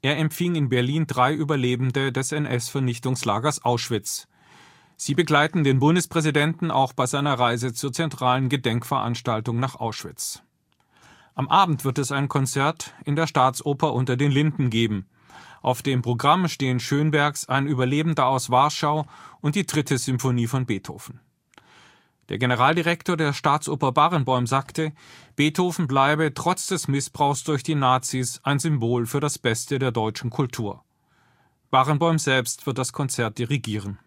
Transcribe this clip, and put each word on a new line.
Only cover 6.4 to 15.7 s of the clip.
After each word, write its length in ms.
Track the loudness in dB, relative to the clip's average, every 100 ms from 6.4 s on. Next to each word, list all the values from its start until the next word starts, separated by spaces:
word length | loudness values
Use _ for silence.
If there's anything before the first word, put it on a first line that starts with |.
| 0 0 -2
auch 240 | 0 -2
bei 100 | 0
seiner 340 | -2 0 -2 2
Reise 360 | 0 0 -4
zur 180 | -4 -8
zentralen 560 | -4 -4 -2 0 2 0
Gedenkveranstaltung 1120 | 0 0 -2 -2 -2 -2 -4 -4 -4 -2 -4
nach 140 | -4
Auschwitz. 680 | -6 -8 -8 -12 -10 -12 -12 _ _ _ _ _ _ -20 -20 _
Am 140 | -10 0
Abend 360 | 2 4 2
wird 140 | -2 -2
es 140 | -2
ein 160 | -2 0
Konzert 680 | 0 0 0 0 -2 -12 -14
in 100 | -4
der 120 | -2 0
Staatsoper 680 | 2 2 2 -4 0 0
Unter 240 | 0 0 0
den 160 | 2
Linden 380 | 2 2 2 0
geben. 360 | 2 0 0 -6 _ _ -20 -20 -6
Auf 220 | -2